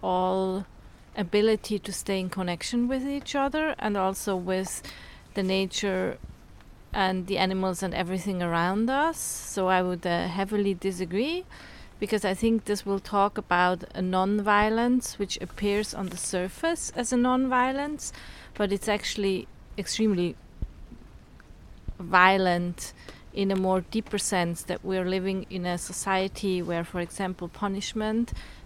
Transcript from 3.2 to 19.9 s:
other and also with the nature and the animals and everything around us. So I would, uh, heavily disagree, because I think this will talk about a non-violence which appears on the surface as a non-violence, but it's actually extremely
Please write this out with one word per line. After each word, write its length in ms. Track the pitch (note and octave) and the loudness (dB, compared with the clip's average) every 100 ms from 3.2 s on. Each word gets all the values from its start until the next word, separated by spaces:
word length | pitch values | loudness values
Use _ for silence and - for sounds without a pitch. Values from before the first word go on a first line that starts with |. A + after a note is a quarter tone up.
| - C#4+ | -2 0
other 400 | C4+ D#4 D#4 - | 0 2 -2 -2
and 160 | G#3+ G3+ | -2 2
also 400 | F#3+ F#3+ G#3 F#3 | 0 0 -2 -2
with 460 | F3+ F#3 F#3+ - - - - - - G3+ | 0 0 -2 -6 -12 -16 -18 -20 -10 -2
the 80 | |
nature 760 | F#3 F#3+ F#3+ - G3+ F#3 F#3 - - - - - - - - | 2 2 0 0 0 0 0 -4 -10 -16 -20 -20 -20 -20 -6
and 360 | G3+ F#3 F#3 F3+ | 0 2 0 0
the 100 | G#3 | 0
animals 460 | F#3+ F#3+ F#3+ F3+ | 2 2 0 0
and 100 | F#3 | -2
everything 480 | F3 F3+ F#3 G3 F3+ | -2 -2 -2 -2 -2
around 480 | F3 E3+ F3 G3+ A#3 | 0 2 2 2 2
us. 280 | C4+ E4 D#4+ | 2 0 0
So 480 | - - - G3+ F#3 | -6 -8 -6 0 4
I 140 | F#3 | 4
would, 240 | F3+ F3 F3+ | 2 0 0
uh, 220 | E3+ F3+ | 0 0
heavily 460 | F#3 G3 G#3 G3+ | -2 0 0 0
disagree, 720 | F3+ F#3+ F3+ F3 F#3+ C#4+ F4 - - - - - - | 0 -2 -2 -2 0 0 -2 -6 -14 -18 -18 -16 -8
because 260 | G#3 G#3 F#3+ | -2 0 0
I 80 | |
think 320 | F#3+ A3+ A3+ - | 2 2 2 0
this 200 | G3+ G3 | -2 -2
will 140 | G3 | -4
talk 380 | - G3+ G3+ - | 0 2 2 2
about 460 | - F3 F3+ F3+ F3+ | 0 4 4 2 -4
a 80 | - | -4
non-violence 1160 | F#3 F#3 F#3+ G#3 G3+ G#3 G#3+ A3+ A#3+ B3+ - - | 0 2 2 2 4 4 4 4 4 2 0 -4
which 180 | G3 - | -4 -4
appears 520 | F#3 - G#3 G3+ G#3 | -8 -2 0 0 0
on 140 | - F#3 | -4 -6
the 80 | F3+ | -6
surface 720 | - F#3 F#3 - E4 E4+ - B3 | -4 -2 -4 -2 -2 -2 -4 -4
as 180 | A#3+ | 0
a 40 | B3 | 2
non-violence, 960 | B3 B3+ C4 B3+ B3+ C4+ D4 - - - - - - - | 4 4 4 2 2 0 -4 -6 -10 -12 -16 -16 -10 -2
but 160 | G3+ | 0
it's 180 | G3 A3 | 0 0
actually 580 | G#3 - - G3 F#3 - - - - | 0 -2 0 0 0 -4 -14 -12 -8
extremely 580 | F#3 | -4